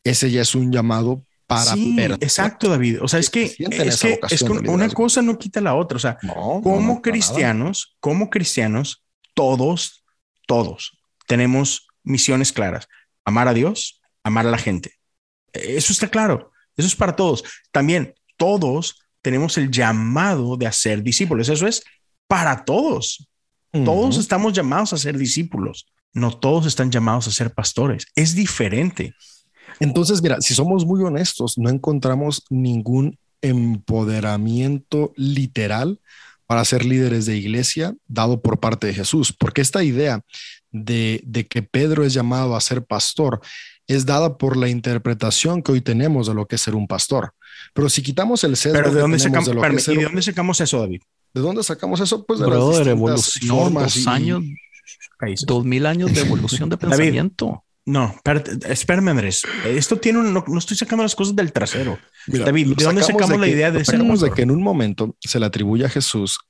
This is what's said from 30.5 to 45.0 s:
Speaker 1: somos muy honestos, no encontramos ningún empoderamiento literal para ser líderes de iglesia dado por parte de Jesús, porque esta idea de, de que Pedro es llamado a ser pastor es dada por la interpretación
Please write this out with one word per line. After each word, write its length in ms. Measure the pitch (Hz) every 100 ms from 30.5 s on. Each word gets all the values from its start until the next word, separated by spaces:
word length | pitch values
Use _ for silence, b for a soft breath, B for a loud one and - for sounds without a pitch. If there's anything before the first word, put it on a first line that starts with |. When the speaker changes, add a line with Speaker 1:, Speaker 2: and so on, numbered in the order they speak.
Speaker 1:
somos 320 | 131 165 190 165
muy 160 | 190
honestos, 540 | 185 147 180 - 120 -
no 120 | 117
encontramos 760 | 131 151 147 131 131 147 143 -
ningún 680 | 127 127 117 110 131 147 - _ _ 139 123 117 107 - 110
empoderamiento 1160 | 107 110 107 104 110 117 135 143 - 147 147 -
literal 840 | 135 139 127 - 104 107 151 208 _ B B B -
para 180 | 117 113
ser 180 | 127
líderes 420 | 123 131 127 117 107
de 120 | 107
iglesia 560 | 101 117 135 - 170 233 -
dado 340 | 117 113 120
por 180 | 117 107
parte 280 | 113 113 107
de 60 |
Jesús, 380 | 98 95 160 127
porque 300 | - 139 143
esta 220 | 135 202
idea 380 | 165 123 147 113 - B B B _
de, 500 | 110 110 117 113 110 127
de 220 | 117 -
que 140 | 120
Pedro 420 | 104 127 156 156
es 100 | 143
llamado 420 | 131 120 127 131 113
a 60 |
ser 220 | - 123
pastor 560 | 117 104 - - 147 113 B B B B -
es 180 | 135 135
dada 320 | 143 160 135
por 200 | 135 127
la 100 | 123
interpretación 920 | 120 117 117